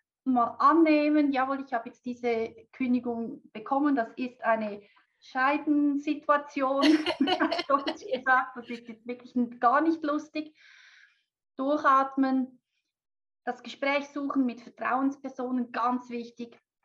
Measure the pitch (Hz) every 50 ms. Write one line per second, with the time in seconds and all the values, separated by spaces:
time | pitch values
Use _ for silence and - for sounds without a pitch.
0 | _ _ _ _ - 262 254 240 233 - - - 247 277 302 339 330 311 302 302
1 | 294 302 302 302 294 277 269 247 262 269 277 277 269 - 247 226 - 240 - _
2 | - 247 247 240 240 240 233 226 226 226 226 - - _ _ - 262 247 247 247
3 | 240 240 233 233 233 220 - - _ - - 220 220 - 277 269 294 294 277 247
4 | 226 - - - 254 240 - - - 226 226 220 214 208 202 208 - _ _ _
5 | _ _ _ _ _ - - 262 262 277 294 294 - 311 294 294 294 285 277 285
6 | - 311 294 - - - 294 285 - - - 285 269 262 277 277 277 302 320 302
7 | - 349 - - 269 370 359 - 311 320 339 349 - - 277 277 - 320 302 -
8 | - - 262 254 - 254 262 262 262 - - 247 226 - 240 226 - - 220 -
9 | - 233 247 - - - - 247 240 233 - - 254 240 262 294 311 330 320 311
10 | 311 285 294 302 - - - 311 311 - _ _ _ - - - - - - -
11 | - _ _ _ _ _ _ _ _ _ _ - 269 277 302 302 302 285 269 269
12 | 269 269 - 277 269 262 262 262 254 254 - _ _ _ _ _ _ _ _ _
13 | _ _ _ _ _ _ _ _ - 240 240 - - 233 - - 277 277 285 285
14 | 285 - - 294 277 277 277 277 262 247 226 - - - - - 226 226 240 262
15 | 277 269 277 - - 254 - - 247 254 254 254 240 233 - 226 226 247 247 247
16 | - - 233 240 233 240 - - 240 240 - _ _ _ _ _ _